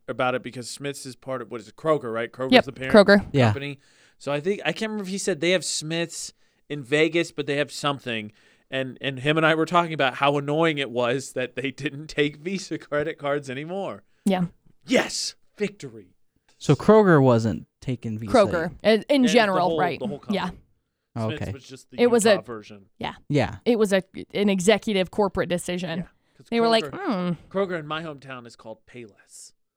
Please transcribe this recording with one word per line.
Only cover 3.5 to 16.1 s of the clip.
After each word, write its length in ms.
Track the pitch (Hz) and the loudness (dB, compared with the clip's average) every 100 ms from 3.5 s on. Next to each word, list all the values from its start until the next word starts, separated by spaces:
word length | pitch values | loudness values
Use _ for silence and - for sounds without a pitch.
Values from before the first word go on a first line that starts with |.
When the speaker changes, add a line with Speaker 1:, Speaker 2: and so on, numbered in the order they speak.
| 107 143 139 _ _ _ _ | 2 -6 -12 _ _ _ _
Speaker 1:
So 100 | - | -6
I 80 | 143 | -4
think, 220 | 165 202 | -2 -2
I 60 | 156 | -4
can't 120 | - 220 | -4 -6
remember 120 | 214 | -6
if 60 | 185 | -6
he 100 | 196 | -4
said 220 | 196 156 | -4 -2
they 100 | 165 | 0
have 140 | 185 | 0
Smith's 680 | - - 156 165 170 - - - _ _ _ | -2 -6 -6 -4 -6 -8 -14 -16 _ _ _
in 160 | 147 | -12
Vegas, 480 | 120 147 160 165 165 | -2 2 4 2 -2
but 140 | - 143 | -6 -4
they 100 | 143 | -2
have 160 | 139 | -4
something. 580 | - 147 139 123 113 107 - _ _ _ | -4 -4 -4 -6 -6 -8 -16 _ _ _
And, 280 | 135 131 110 | -6 -6 -6
and 180 | 139 131 | -8 -2
him 180 | 139 160 | 0 2
and 80 | |
I 120 | 160 160 | 4 2
were 100 | 156 | 2
talking 280 | 175 170 | 2 0
about 200 | 151 131 | 0 -2
how 220 | - 143 143 | 2 2 2
annoying 400 | 143 151 165 143 | -2 0 2 0
it 140 | 131 | -4
was 400 | 123 120 135 - | 0 0 0 -4
that 240 | 127 127 - | -6 -6 -6
they 140 | 135 | -8
<laughs> 20 | |
didn't 340 | - 143 139 156 | -6 -8 -8 -8
take 300 | - 147 147 | -2 -2 -2
Visa 420 | 165 190 - 151 | -8 -8 -6 -10
credit 400 | - 147 156 - | -6 -4 -4 -6
cards 320 | 143 147 135 | -4 -4 -6
anymore. 540 | 127 156 190 175 101 _ _ | -10 -8 -8 -8 -10 _ _
Speaker 2:
Yeah. 200 | 202 185 175 - _ _ - | -4 -2 -4 -8 _ _ -2
Speaker 1:
Yes, 480 | 247 - - - - _ - | 0 0 -6 -8 -12 _ -8
victory. 580 | 196 202 135 110 92 | -8 -8 -16 -16 -20